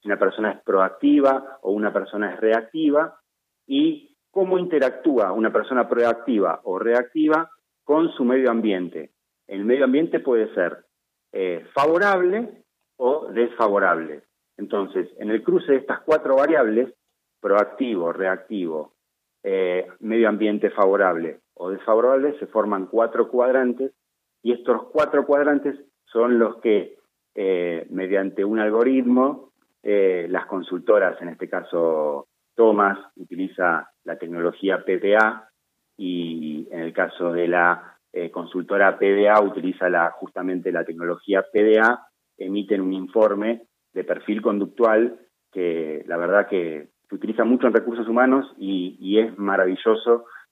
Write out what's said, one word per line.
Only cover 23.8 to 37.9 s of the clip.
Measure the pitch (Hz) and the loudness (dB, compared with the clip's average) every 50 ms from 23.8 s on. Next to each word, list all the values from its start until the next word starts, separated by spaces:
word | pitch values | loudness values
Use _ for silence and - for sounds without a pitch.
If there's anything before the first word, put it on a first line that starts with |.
| 135 135 - _ _ _ _ _ _ _ _ _ | -6 -8 -8 _ _ _ _ _ _ _ _ _
y | - 113 123 | -2 -2 -2
estos | 120 - - 120 110 - - | 0 0 0 0 0 -2 -4
cuatro | - - 151 147 - 143 143 | 0 0 0 2 2 0 2
cuadrantes | 143 143 143 147 147 147 143 139 147 131 - - _ _ _ _ | 2 2 2 4 2 2 0 0 -4 -6 -8 -12 _ _ _ _
son | _ - 117 117 120 123 117 | _ 0 0 2 4 4 4
los | 113 107 - - | 2 2 0 -2
que, | - 120 104 101 87 - - - _ _ _ _ _ _ _ | 0 2 2 2 0 -4 -10 -20 _ _ _ _ _ _ _
eh, | - 101 95 95 87 87 87 85 82 82 - | -4 -2 0 0 0 -2 -2 -4 -6 -8 -8
mediante | 87 92 95 92 98 98 95 98 95 - 98 | -8 -6 -4 -2 -2 -2 -2 -2 -4 -4 -2
un | 101 110 110 | -2 0 0
algoritmo, | 107 107 107 113 120 127 131 131 127 120 123 123 131 139 147 - - - _ _ _ _ _ _ | 0 0 2 2 2 2 2 2 2 2 4 4 2 2 0 -4 -12 -20 _ _ _ _ _ _
eh, | - 104 104 101 98 92 90 87 85 85 | -4 0 2 4 4 4 2 0 -2 -4
las | 90 90 - | -4 -4 -4
consultoras, | - - 92 87 - 92 90 82 - 107 104 95 90 87 - | -4 -6 -6 -6 -6 -8 -4 0 2 4 4 4 2 0 -4
en | 85 85 | -8 -12
este | 85 - 90 80 | -10 -10 -10 -8
caso | - 90 80 - - 87 85 82 80 78 76 76 73 69 69 _ _ _ _ _ _ | -8 -8 -6 -4 -2 0 0 2 0 0 0 -2 -4 -6 -8 _ _ _ _ _ _
Thomas, | - 117 110 107 101 101 98 98 98 - - _ | 4 4 4 6 4 2 2 0 -2 -8 -18 _
utiliza | - 92 - 92 85 92 92 - - 92 87 82 80 - - _ _ - | -20 -18 -12 -8 -6 -6 -6 -4 -2 0 0 0 0 -4 -8 _ _ -12
la | 87 82 - | -12 -12 -10
tecnología | 87 82 87 87 85 87 85 - - 98 95 90 90 | -10 -10 -6 -4 -4 -4 -4 -2 -2 -2 -2 -2 -2
P | - 95 87 | -2 -2 0
P | 101 98 101 | 0 2 4
A, | 107 110 110 110 - - _ _ _ _ _ _ _ _ _ _ | 4 4 2 0 -4 -10 _ _ _ _ _ _ _ _ _ _
y | - 101 90 90 87 85 82 82 82 78 78 76 76 82 - | -10 -8 -6 -4 -4 -6 -6 -8 -8 -8 -8 -8 -10 -10 -10
en | - 82 | -10 -10
el | 82 80 | -10 -6
caso | 80 - 92 82 - - 92 87 | -4 -4 -4 -4 -4 -6 -4 -4
de | 85 87 87 85 | -2 -2 0 0
la, | 87 87 85 87 87 90 - - | 2 2 4 2 2 0 -4 -16